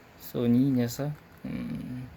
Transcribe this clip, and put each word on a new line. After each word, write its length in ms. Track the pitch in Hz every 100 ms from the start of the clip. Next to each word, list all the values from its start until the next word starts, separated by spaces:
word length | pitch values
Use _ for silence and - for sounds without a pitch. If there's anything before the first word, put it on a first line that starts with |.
| - -
소니 500 | - 131 120 120 139
이 20 |
녀석, 420 | 127 120 120 143 147 - -
음, 640 | - - 120 - - 127 127